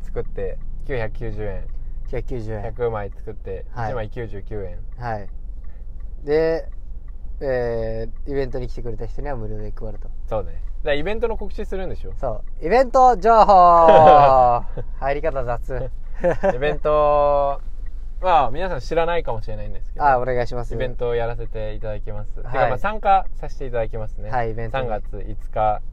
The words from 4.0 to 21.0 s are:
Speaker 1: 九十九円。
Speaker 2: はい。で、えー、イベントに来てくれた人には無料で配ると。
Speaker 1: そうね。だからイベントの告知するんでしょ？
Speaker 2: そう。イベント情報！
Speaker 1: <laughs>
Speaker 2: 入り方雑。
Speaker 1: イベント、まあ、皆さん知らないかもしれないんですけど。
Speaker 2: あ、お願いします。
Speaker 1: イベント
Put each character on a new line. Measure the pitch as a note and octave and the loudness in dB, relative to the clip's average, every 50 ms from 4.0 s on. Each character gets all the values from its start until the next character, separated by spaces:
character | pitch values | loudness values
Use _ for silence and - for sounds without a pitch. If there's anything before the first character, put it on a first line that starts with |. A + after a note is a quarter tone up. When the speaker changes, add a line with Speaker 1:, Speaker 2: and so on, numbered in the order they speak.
| A2 G#2+ | -6 -6
Speaker 1:
九 | - B2+ A#2 | -6 -8 -8
十 | G#2+ G#2 G2+ G2 | -6 -8 -8 -8
九 | - - G#2 F#2+ | -6 -6 -6 -6
円。 | F2+ F2 F#2 - - - | -6 -6 -6 -8 -8 -8
Speaker 2:
は | - A#2+ A#2+ A2+ G#2 | -8 -6 -6 -6 -6
い。 | G#2 - - - - - - - - - - - - - - - - - - - - | -6 -8 -8 -8 -8 -8 -10 -8 -8 -8 -8 -8 -10 -10 -10 -8 -8 -8 -8 -8 -2
で、 | C#3+ D3 D#3 D#3+ D#3+ E3 D#3+ - - - - - - - - - - - - - - - - | 0 2 2 2 2 0 -2 -4 -8 -8 -8 -8 -8 -8 -10 -10 -10 -12 -10 -8 -8 -6 -4
え | D#3 C#3 C3 B2 A#2+ A#2+ A#2 A#2 A2+ A2 A2 A2 A2 A2+ - - - | -4 -2 -2 -2 -2 -2 -2 -2 -2 -2 -4 -4 -4 -6 -6 -6 -6
ー、 | - | -4
イ | C#3+ | -2
ベ | C#3 C#3 | -2 -2
ン | B2+ | -2
ト | A#2+ C3 | -4 -4
に | B2+ | -4
来 | A#2+ - | -4 -6
て | B2 | -6
く | A#2 A#2+ | -6 -4
れ | A2 | -4
た | G#2+ A#2 | -4 -6
人 | A2 - - | -4 -4 -4
に | C3+ | -4
は | C#3+ C#3 | -4 -4
無 | A#2+ A2 G#2+ | -4 -4 -4
料 | G#2+ | -4
で | G#2 G#2 G#2+ - | -4 -4 -6 -6
配 | - - A2 | -6 -6 -6
る | G#2 - | -6 -6
と。 | - - - - - | -6 -6 -6 -6 -4
Speaker 1:
そ | - - C3+ | -4 -4 -4
う | B2 | -4
ね。 | - | -4
だ | - | -6
か | - - - - - - D3+ | -6 -6 -6 -4 -4 -2 0
ら | C#3+ | 0
イ | D3 D3+ | 0 0
ベ | F3+ G#3+ | 0 0
ン | A3+ | -2
ト | A#3+ | -2
の | A3+ A3 | -2 -2
告 | - G#3 F#3+ - | -2 -2 -4 -4
知 | - G#3 | -4 -4
す | - A3 | -6 -4
る | F#3+ F#3 | -4 -4
ん | E3 | -4
で | - | -4
し | - - | -4 -6
ょ？ | - - | -6 -4
Speaker 2:
そ | - - B2+ G#2+ - - - - - | -4 -4 -2 -4 -4 -4 -6 -6 -4
う。 | - | 0
イ | D#3+ | 2
ベ | G3 B3 C4+ | 4 4 4
ン | A#3+ | 4
ト | - C4+ B3+ B3+ B3 | 6 6 6 6 6
情 | F#3+ E3+ A3 A#3 A3 G3+ | 6 4 6 8 8 8
報！ | F3 G3+ F#3 F3+ F3 E3+ E3+ E3 E3 D#3+ D#3 D#3 D3+ D3+ D3 C#3+ C#3 C3 C3 B2+ B2 A#2+ A#2+ - | 8 8 8 10 10 10 10 10 10 10 10 10 10 10 10 10 8 8 6 6 6 4 2 0
Speaker 1:
<laughs> | - - - B2+ - - - | -4 -6 -6 -6 -6 -6 -4
Speaker 2:
入 | - C3+ C#3 | -2 -2 -2
り | C#3+ | -2
方 | D3+ D#3+ C#3+ C3+ B2 | -2 -2 -2 -2 -2
雑。 | A#2+ A#2+ A#2 - - C3+ B2 B2+ B2 - - - - - - - F3 D#3+ - - G3 F#3 | -2 -2 -4 -4 -4 -4 -4 -4 -4 -6 -6 -6 -6 -4 -2 0 0 0 2 0 0 0
Speaker 1:
イ | - | 2
ベ | F3 D3+ D3+ | 0 0 0
ン | - | 0
ト、 | - D#3 D3+ D3+ D3+ D3 D3 D3 D3 D3 C#3+ C#3+ C#3+ C#3 C#3 - - - - - - - - - - - - - | 0 2 2 4 4 4 4 4 4 4 2 2 2 0 -2 -4 -6 -6 -6 -6 -6 -6 -6 -6 -6 -6 -6 -2
ま | - F#3 F3 D#3 C#3 | 2 4 4 6 4
あ、 | A#2 | 4
皆 | A#2+ D#3 F#3 F#3+ | 2 0 0 -2
さ | F3 | -2
ん | C3+ | -4
知 | A#2+ - D#3+ | -4 -2 0
ら | D#3+ E3 | 0 2
な | D#3+ E3+ | 2 0
い | E3+ D3+ | 0 -2
か | - A#2+ | -2 -4
も | A2 | -2
し | - - | -2 -4
れ | G#2+ | -4
な | G#2+ G#2 | -4 -4
い | G#2 | -4
ん | G#2 | -4
で | - | -4
す | - - | -4 -4
け | - - | -4 2
ど。 | D3 | 2
Speaker 2:
あ、 | C#3+ C3+ B2 | 4 4 4
お | B2 | 2
願 | B2+ B2+ B2 | 0 0 0
い | A#2+ | 0
し | A2+ B2+ | 0 -2
ま | A#2+ A#2 | -4 -4
す。 | - A#2+ | -4 -2
Speaker 1:
イ | |
ベ | A#2+ C3 | -2 -2
ン | B2+ B2 | -2 -2
ト | - | -2